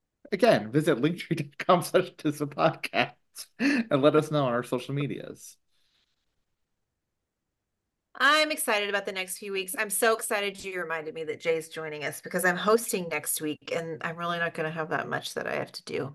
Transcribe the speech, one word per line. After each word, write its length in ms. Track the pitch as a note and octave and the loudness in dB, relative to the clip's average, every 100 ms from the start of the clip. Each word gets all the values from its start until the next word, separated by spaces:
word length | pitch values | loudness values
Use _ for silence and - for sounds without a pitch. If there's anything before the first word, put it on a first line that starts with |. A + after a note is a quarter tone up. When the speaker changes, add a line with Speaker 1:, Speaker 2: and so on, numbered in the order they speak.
| _ _ - | _ _ -8
Speaker 1:
again, 400 | F#3+ A#3 C3 G#2+ | 2 6 6 4
visit 260 | C#3 D#3 A#2+ | 2 4 4
linktree 380 | D3 F3 - D#3 | 2 0 -4 -4
dot 220 | C#3+ - | -4 -2
com 240 | - F3 | 4 4
slash 280 | - F3+ F3+ - | 4 2 2 -2
tis 220 | D#3 D3 | -4 -2
the 80 | C#3+ | -4
podcast 680 | E3+ D#3+ - - - C3 - _ - - - | 2 2 2 -2 0 0 -4 _ -18 -14 -2
and 420 | C4+ C#4 A3+ C#3+ | 2 2 2 4
let 140 | D3 D3+ | 6 6
us 160 | D3 | 4
know 140 | D3+ C3 | 2 2
on 60 | |
our 120 | A#2+ | 0
social 280 | A#2+ B2 - | -2 -4 -4
medias. 640 | C#3 C#3+ - - - - - _ _ _ _ _ _ _ _ _ _ _ _ _ _ _ _ _ _ _ _ _ _ _ _ _ - | -4 -4 -6 -10 -14 -18 -20 _ _ _ _ _ _ _ _ _ _ _ _ _ _ _ _ _ _ _ _ _ _ _ _ _ 0
Speaker 2:
I'm 360 | C4 D#4 D4+ | 4 6 4
excited 360 | D4+ - G#3 G3+ | 0 0 0 0
about 180 | G3 G3 | -2 -2
the 60 | |
next 260 | F#3+ F#3 - | -6 -6 -8
few 140 | G3+ | -6
weeks. 220 | F#3+ F#3 - | -4 -4 -4
I'm 140 | G#3+ | -4
so 240 | - A#3 | 2 2
excited 480 | A3+ - G#3+ G3+ G3 | 2 0 -2 -2 -4
you 180 | F#3+ F#3 | -8 -6
reminded 340 | E3 E3 D#3 | -4 -6 -6
me 100 | D#3+ | -8
that 160 | D3+ D3 | -8 -4
Jay's 280 | E3+ D#3+ D#3+ | 0 -2 -2
joining 360 | E3 D#3+ D3+ | -8 -8 -6
us, 160 | D3 - | -6 -8
because 240 | - F#3 | -6 0
I'm 120 | F3+ F3 | 2 2
hosting 520 | F#3+ A3+ - G3 E3+ | 4 4 2 -4 -2
next 320 | D3+ - - | -4 -4 -4
week, 320 | D#3 C#3+ - | -4 -6 -4
and 260 | E3+ E3 D#3 | -4 -4 -6
I'm 120 | E3+ E3 | -6 -4
really 220 | F3 E3+ | -4 -2
not 160 | E3+ | -2
gonna 160 | E3 D#3 | -2 -4
have 200 | E3 D#3 | -4 -2
that 180 | D3 D3+ | -2 -2
much 260 | C3+ - | -6 -6
that 140 | - - | -6 -4
I 80 | D2 | -4
have 160 | - | -6
to 120 | - | -10
do, 300 | - - C3+ | -6 -4 -4